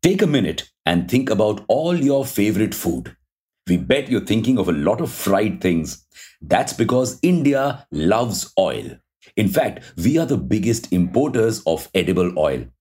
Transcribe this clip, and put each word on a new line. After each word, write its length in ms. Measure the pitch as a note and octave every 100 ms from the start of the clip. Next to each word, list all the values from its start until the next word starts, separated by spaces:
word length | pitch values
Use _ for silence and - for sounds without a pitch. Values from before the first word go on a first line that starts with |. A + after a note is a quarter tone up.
Take 200 | E3+ F#3+
a 40 | G3
minute 440 | D3 F2+ D#2 - _
and 260 | - F2 -
think 200 | C3 C3
about 340 | G#2+ G#2+ G#2 -
all 280 | B2 E3 F3+
your 280 | C#3 C#3
favorite 500 | B2+ - G#2 G2+ G#2+
food. 420 | - - D#2+ - - _ _ _ _ -
We 100 | F2+
bet 320 | B1+ C3+ -
you're 160 | A#2
thinking 340 | - A2 A#2 B2+
of 100 | F2+
a 40 |
lot 280 | D#2 D2 A2+
of 100 | A#2+
fried 500 | - - F#2+ G#2+ F2+
things. 460 | F#2 E2 D#2 - _ - - _
That's 320 | D2+ F#2+ C#3
because 460 | - A2 B2 B2+ -
India 640 | F3 F3+ C#3 C#3 C#3 - -
loves 640 | D2 D#2+ G#2+ A#2+ F#2 - -
oil. 400 | F2+ A#1+ A1 - _ _ - -
In 120 | G#2+
fact, 340 | G2+ B2+ - - -
we 220 | F#2 D#3+
are 80 | E3
the 100 | B2
biggest 560 | C#2 G#2+ G2 A2+ -
importers 680 | F2+ F2 - D3 B2+ A2+ A2+ -
of 220 | E2 -
edible 440 | F#2+ E2 F2 F2+ F2
oil. 280 | D2+ B1+ A#1 _